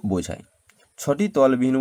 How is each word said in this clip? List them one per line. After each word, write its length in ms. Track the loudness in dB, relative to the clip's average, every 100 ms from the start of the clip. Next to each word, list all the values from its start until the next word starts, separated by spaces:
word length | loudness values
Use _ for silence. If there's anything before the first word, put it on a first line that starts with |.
| -2
বোঝায়, 320 | -4 -4 -10 -16 _ _ _ _ -8
ছটি 260 | -4 -2 0 2
তলবিহীন 420 | 2 4 0 0